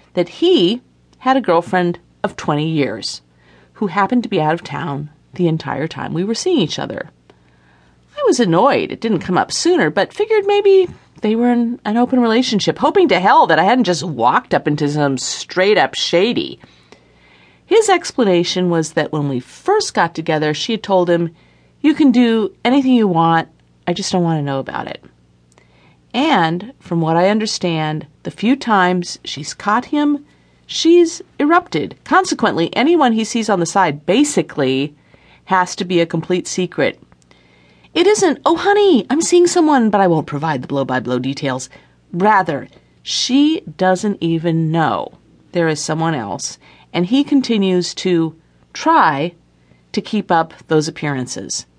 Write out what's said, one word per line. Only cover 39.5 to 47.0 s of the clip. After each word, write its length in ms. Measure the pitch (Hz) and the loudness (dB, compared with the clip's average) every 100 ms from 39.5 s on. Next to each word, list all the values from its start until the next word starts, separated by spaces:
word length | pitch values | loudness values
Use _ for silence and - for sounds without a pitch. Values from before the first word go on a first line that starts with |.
| 359 311 277 220 | 2 2 4 2
but 100 | 202 | 2
I 80 | 190 | 2
won't 180 | 160 147 | 2 -2
provide 360 | 143 160 139 | -6 -4 -6
the 40 | 127 | -4
blow-by-blow 520 | 139 131 127 117 127 | -4 -2 -2 -2 -4
details." 500 | 135 143 135 131 - - _ _ _ | -4 -4 -4 -6 -8 -20 _ _ _
Rather, 560 | 170 208 202 165 139 - - _ _ | -2 2 2 2 -4 -8 -20 _ _
she 580 | - - - 269 302 320 - - | -10 -6 0 2 2 0 -6 -2
doesn't 400 | 185 185 214 196 | 0 2 -2 -2
even 500 | 165 165 170 165 160 | -2 -2 0 0 0
know 400 | 165 147 101 - - _ _ _ | 0 0 -2 -6 -14 _ _ _
there 160 | 175 165 | -2 -2
is 140 | 151 | -2
someone 340 | - 160 160 147 | -4 -4 -2 -4
else, 420 | 101 139 - - - - _ | -6 -8 -10 -14 -20 -20 _
and 140 | 165 | -4